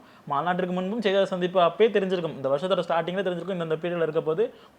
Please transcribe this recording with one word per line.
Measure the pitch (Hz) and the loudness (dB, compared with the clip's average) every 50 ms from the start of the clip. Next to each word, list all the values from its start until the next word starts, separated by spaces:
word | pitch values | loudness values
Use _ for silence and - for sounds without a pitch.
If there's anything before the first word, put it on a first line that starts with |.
| - - - - - | -16 -20 -20 -14 -8
மாநாட்டிற்கு | - 143 139 156 175 180 180 185 175 180 | -4 -2 -2 0 0 0 0 -2 -2 -2
முன்பும் | 180 185 190 214 240 | -2 -4 -4 -4 -2
செய்தியாளர் | 208 196 190 196 190 185 | 0 2 2 2 2 2
சந்திப்பு | 190 180 180 180 180 190 | 0 -2 -2 0 4 4
அப்பயே | 170 170 170 - 220 | 4 4 4 4 4
தெரிஞ்சிருக்கும், | 214 202 202 190 185 190 175 165 156 135 | 4 4 2 0 0 -2 -2 -2 -4 -4
இந்த | 135 135 131 | -4 -2 0
வருஷத்தோட | 139 147 185 185 190 180 170 | 0 0 0 0 0 0 0
ஸ்டார்டிங்ல | - 170 170 165 175 175 196 | 0 0 0 0 -2 -2 -2
தெரிஞ்சிருக்கும், | 190 185 180 170 165 175 170 175 | -2 -2 -2 -4 -4 -6 -4 -4
இந்தந்த | 165 160 160 160 | -2 -2 -2 -2
பீரியட்ல | 165 175 175 170 | -2 -2 -2 0
இருக்க | 165 156 151 160 | 0 0 0 0
போது, | 143 156 160 175 226 269 - - - - _ | 0 0 0 0 -2 -2 -4 -10 -20 -14 _